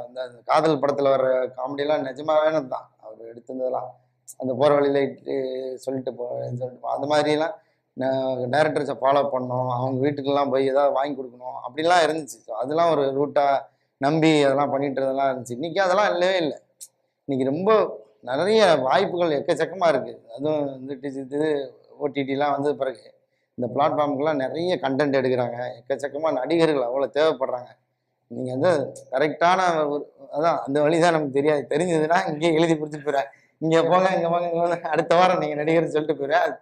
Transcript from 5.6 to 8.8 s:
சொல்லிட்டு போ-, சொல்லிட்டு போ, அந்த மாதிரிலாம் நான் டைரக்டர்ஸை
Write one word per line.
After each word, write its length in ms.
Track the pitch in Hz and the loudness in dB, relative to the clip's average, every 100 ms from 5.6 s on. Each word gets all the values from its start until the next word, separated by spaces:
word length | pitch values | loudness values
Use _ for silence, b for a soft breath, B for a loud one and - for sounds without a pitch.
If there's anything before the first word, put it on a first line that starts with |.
| 131 123 | -8 -8
சொல்லிட்டு 360 | - 135 131 | -6 -6 -6
போ-, 180 | 117 123 127 | -8 -8 -8
சொல்லிட்டு 380 | 123 123 123 - | -8 -8 -8 -8
போ, 100 | 127 | -6
அந்த 160 | 127 139 | -4 0
மாதிரிலாம் 480 | 151 147 151 160 - b b _ | 2 2 0 -2 -6 b b _
நான் 480 | - 131 135 165 127 123 | -6 -2 0 -2 -2 0
டைரக்டர்ஸை 460 | 143 156 143 | 2 2 0